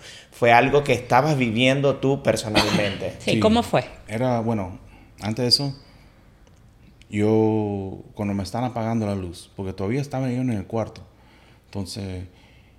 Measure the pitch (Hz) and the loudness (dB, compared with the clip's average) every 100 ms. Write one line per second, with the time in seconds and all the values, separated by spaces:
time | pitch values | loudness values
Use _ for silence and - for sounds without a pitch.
0 | - - - - 117 120 131 143 143 117 | -18 -20 -16 2 6 8 6 4 2 0
1 | - 123 151 139 120 110 131 139 139 - | 2 2 4 2 0 2 2 4 2 2
2 | 131 139 180 180 117 107 104 - 104 - | 0 0 0 0 0 0 2 0 -2 -4
3 | 92 - - - 214 226 - 143 - - | -8 -6 -2 2 4 4 2 -2 -2 -10
4 | - 113 131 120 113 113 90 98 - - | -8 -2 0 0 0 -2 -4 -10 -18 -20
5 | - - 98 110 123 135 143 139 - - | -20 -8 -6 -2 0 0 0 -8 -16 -20
6 | - - - - - - - - - - | -20 -20 -20 -20 -20 -20 -20 -20 -20 -20
7 | - 104 104 110 110 110 104 101 95 95 | -6 0 2 4 4 2 -2 -4 -8 -12
8 | - - 101 98 92 117 123 113 110 113 | -14 -6 -4 -2 -4 -4 -4 -4 -2 -2
9 | 104 98 90 85 - - 95 95 98 131 | -2 -4 -6 -12 -16 -10 -10 -6 -4 -4
10 | 143 131 131 123 127 110 - 113 107 - | -4 -4 -4 -2 -2 -4 -4 -6 -6 -10
11 | - - - - - - _ 104 92 110 | -20 -20 -20 -20 -20 -20 _ -10 -8 -8
12 | 98 92 90 - - - _ | -8 -10 -12 -18 -20 -20 _